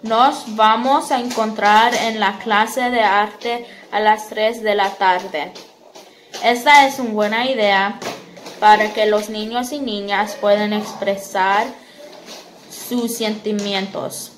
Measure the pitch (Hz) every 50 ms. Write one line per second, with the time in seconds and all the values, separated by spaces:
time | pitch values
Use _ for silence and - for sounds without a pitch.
0 | - 220 226 226 247 277 294 294 - - 214 214 220 214 220 233 240 262 277 302
1 | 320 - 294 247 240 247 247 - 220 220 214 214 208 202 208 214 226 240 240 220
2 | - 226 226 220 214 190 202 208 - 226 214 202 214 226 - 254 247 247 247 240
3 | 220 202 190 202 208 214 - - - 247 233 240 233 - - - - - - 202
4 | 214 214 214 220 - - - 214 214 220 233 233 214 214 208 202 196 196 202 -
5 | 202 185 185 185 202 190 - 151 147 180 - - - - - _ _ - _ -
6 | - - - _ _ _ - - - 220 240 240 240 294 294 285 277 269 269 277
7 | 262 233 214 208 208 208 214 226 240 262 262 233 208 202 196 196 196 202 226 -
8 | - - - - - - - - - - - - - 208 214 208 214 214 208 220
9 | 214 214 208 208 208 214 220 214 214 220 233 240 254 254 294 294 277 240 214 208
10 | 202 202 202 196 208 208 - - - 208 202 208 208 208 208 214 208 - - -
11 | - 202 196 196 196 - - 202 185 190 196 208 226 254 247 - - - - -
12 | - - - - - - - - - - - - - - - - - - 247 247
13 | 233 226 233 - 226 214 214 214 - 208 214 208 202 202 202 190 190 196 - -
14 | - 135 135 - - - -